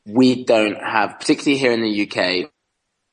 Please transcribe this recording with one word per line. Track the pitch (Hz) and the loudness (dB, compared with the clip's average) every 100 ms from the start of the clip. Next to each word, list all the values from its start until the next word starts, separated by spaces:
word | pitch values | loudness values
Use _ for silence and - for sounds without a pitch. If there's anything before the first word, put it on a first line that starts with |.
we | 104 110 127 127 | -4 2 4 2
don't | 127 113 107 92 | 2 2 2 -2
have, | - 110 101 - | -4 -2 -2 -2
particularly | - 151 156 135 | -2 -2 0 0
here | 131 | 0
in | 117 | 0
the | 110 | 0
U | 104 101 | -2 -4
K, | - 90 92 82 _ _ _ _ _ _ | -2 -2 -2 -6 _ _ _ _ _ _